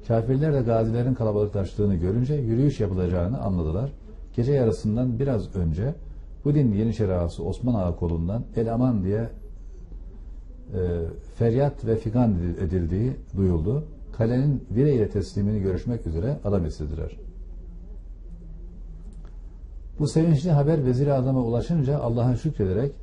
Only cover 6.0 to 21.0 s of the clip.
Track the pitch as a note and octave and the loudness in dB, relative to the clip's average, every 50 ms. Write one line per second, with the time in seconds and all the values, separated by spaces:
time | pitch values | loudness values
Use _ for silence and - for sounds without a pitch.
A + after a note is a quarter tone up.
6 | - - - - - - - - - C#3+ D3 D3+ C#3 A#2 G2+ G2+ A2+ A#2 A2 - | -10 -14 -14 -14 -14 -14 -14 -4 0 2 4 4 4 4 4 4 2 0 2 2
7 | G#2+ F#2 F#2 F2+ F2 E2 - - E2 F2 F#2 - A#2 B2+ A#2+ G#2 F#2 F2+ E2+ - | 2 2 2 2 0 0 -2 -4 -4 -4 -4 -2 0 0 2 2 2 0 0 0
8 | F2+ E2 E2+ E2 E2+ F2+ G#2 A#2+ - - - A2+ A2+ A2+ A2+ A#2 B2+ B2+ A#2+ G2+ | 0 0 0 0 0 0 -2 -2 -4 -4 -2 -2 0 0 2 2 2 2 2 2
9 | F2+ F#2+ G2+ A2 A#2 A2+ - - - - - - - - - - - - - - | 2 0 0 0 -2 -4 -8 -12 -14 -14 -14 -14 -14 -14 -14 -14 -14 -14 -14 -12
10 | - - - - - - - - - - - - - - G2+ F#2 F2+ F2 F2 E2+ | -12 -12 -14 -14 -14 -12 -14 -14 -14 -14 -16 -16 -12 -8 -4 -2 -2 0 -2 -2
11 | E2 E2 - - - - - - A#2 A#2 A2+ C3 C#3+ D3 - - - A2 A2 G#2+ | -4 -6 -8 -10 -14 -14 -2 2 2 4 4 4 2 2 0 -2 0 0 0 0
12 | - A2 G#2 B2 B2 A2+ G2+ E2+ F2 F2 E2+ F2 G2 E2 F2+ F#2 E2+ D#2+ F2 G2 | 0 0 2 4 4 4 4 2 0 -2 -2 -2 -2 0 2 0 2 2 0 0
13 | A#2 C3 C3 - - - - F#2 F#2+ F#2 F2 D#2+ D2+ G2+ B2+ D3 D#3 - - - | 0 0 -2 -4 -10 -6 0 2 2 4 4 2 2 0 0 -2 -2 -6 -12 -14
14 | - - - - A2+ A2+ A#2+ B2+ C#3 D3+ C3+ A#2 - - F#2+ A2+ C#3 D3+ C#3 A#2 | -12 -12 -2 0 0 2 2 2 2 2 2 0 -2 -2 2 2 4 4 4 4
15 | G#2 F2+ - G2+ F2 - - G#2+ G2 G#2 A2 G#2 F#2+ F#2+ F2+ E2 - A#2+ A#2+ A2 | 2 2 0 -2 -4 -2 -2 0 0 2 2 2 0 0 0 0 -2 -2 -4 -2
16 | - - D#2 E2 F#2 B2+ D3 C#3+ - G2+ G2+ G2 E2+ D2+ - - D#2 D2 D2+ D2+ | -4 -4 -2 -2 0 -2 -2 -2 0 0 2 2 0 0 -4 -6 -6 -6 -4 -6
17 | D#2 - - - - - - - - - - - - - - - - - - - | -6 -8 -8 -12 -14 -14 -12 -12 -14 -12 -12 -12 -14 -14 -14 -14 -14 -14 -14 -14
18 | - - - - - - - - - - - - - - - - - - - - | -14 -14 -14 -14 -14 -14 -14 -14 -14 -14 -14 -14 -14 -14 -14 -14 -14 -12 -14 -14
19 | - - - - - - - - - - - - - - - - - - - - | -14 -14 -14 -14 -14 -14 -14 -14 -16 -16 -14 -14 -14 -14 -14 -14 -14 -12 -2 -2
20 | D3+ C#3 - D#3+ D#3+ E3+ D#3 C3 D3+ F3+ D#3 C#3+ C#3+ D3+ E3 D#3 C3 B2+ B2 B2+ | -2 2 4 4 6 6 4 4 4 4 4 4 6 4 4 4 4 2 2 4